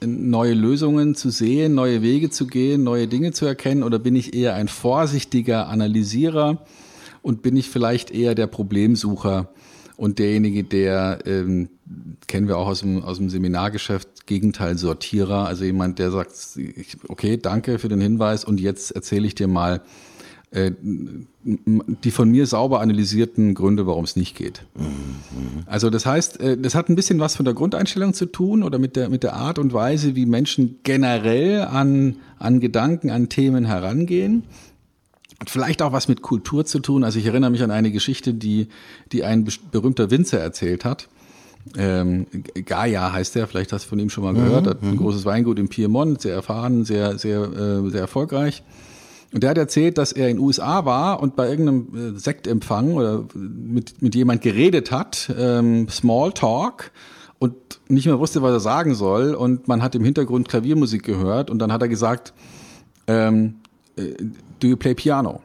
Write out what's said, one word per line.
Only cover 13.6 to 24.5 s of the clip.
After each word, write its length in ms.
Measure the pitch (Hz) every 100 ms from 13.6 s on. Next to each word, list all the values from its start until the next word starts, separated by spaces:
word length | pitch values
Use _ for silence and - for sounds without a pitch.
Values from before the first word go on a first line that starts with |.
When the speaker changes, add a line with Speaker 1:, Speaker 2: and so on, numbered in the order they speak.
| 101 104 - 98 - - -
Speaker 1:
Gegenteil 500 | 101 104 - 87 85
Sortierer, 680 | 87 78 - 107 95 101 95
also 180 | 87 95
jemand, 320 | 95 90 90
der 140 | 90
sagt, 200 | 95 85 - - 67
ich, 420 | 73 - - - -
okay, 300 | - 104 113
danke 420 | 95 107 127 117
für 100 | 113
den 120 | 101
Hinweis 440 | 101 113 107 107 -
und 160 | 101
jetzt 300 | 95 95 -
erzähle 340 | 104 - 101 104
ich 80 |
dir 140 | - 98
mal, 340 | 90 87 90 - - - - - - _
äh, 160 | - 95
m-, 600 | - 104 90 - - - _
m-, 540 | - 107 - 110 - 120
die 80 | 120
von 180 | - 113
mir 160 | 123 135
sauber 340 | 113 131 127
analysierten 760 | 110 104 101 107 117 113 107 92
Gründe, 320 | 95 104 92
warum 180 | 82 85
es 100 | -
nicht 220 | 87 -
geht. 260 | -